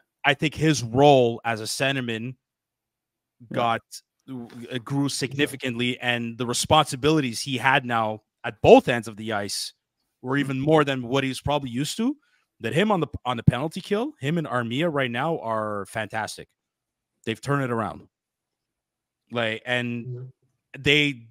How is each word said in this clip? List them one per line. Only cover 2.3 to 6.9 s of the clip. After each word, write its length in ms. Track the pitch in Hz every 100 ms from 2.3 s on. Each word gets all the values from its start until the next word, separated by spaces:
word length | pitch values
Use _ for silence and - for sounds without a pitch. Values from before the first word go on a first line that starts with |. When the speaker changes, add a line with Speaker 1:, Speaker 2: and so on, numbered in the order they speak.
| 127 _ _ _ _ _ _ _ _ _ _ 117
Speaker 2:
Yeah. 40 | 123
Speaker 1:
got, 260 | 117 113 - - _ _ -
uh, 480 | 127 117 123 117 127
grew 240 | 117 139
Speaker 3:
Yeah. 40 | 139
Speaker 1:
significantly, 880 | - 127 135 147 139 131 117 123 120
and 380 | 123 120 117 113
the 80 | 120
responsibilities 960 | 120 - 156 147